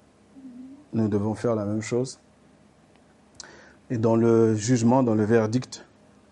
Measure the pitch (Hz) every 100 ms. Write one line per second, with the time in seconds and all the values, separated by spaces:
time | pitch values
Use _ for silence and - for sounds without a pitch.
0 | _ _ _ - - - - - - 113
1 | 110 104 107 104 123 110 104 107 110 120
2 | 131 - _ _ _ _ _ _ _ _
3 | _ _ _ - - - - _ - 123
4 | 113 113 117 113 113 107 104 127 113 131
5 | 123 107 104 117 107 120 - - - _
6 | _ _ _